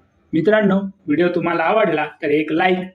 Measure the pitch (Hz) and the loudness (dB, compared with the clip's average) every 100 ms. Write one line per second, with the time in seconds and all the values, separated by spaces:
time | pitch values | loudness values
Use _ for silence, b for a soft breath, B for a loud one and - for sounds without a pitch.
0 | _ _ - 160 208 214 202 190 196 - | _ _ -6 -2 2 2 2 0 -2 -10
1 | 156 147 175 175 170 170 165 220 175 151 | -4 0 0 0 -2 -2 0 2 2 0
2 | 147 - 151 151 151 160 180 185 185 | -4 -6 -2 -2 0 0 0 0 -4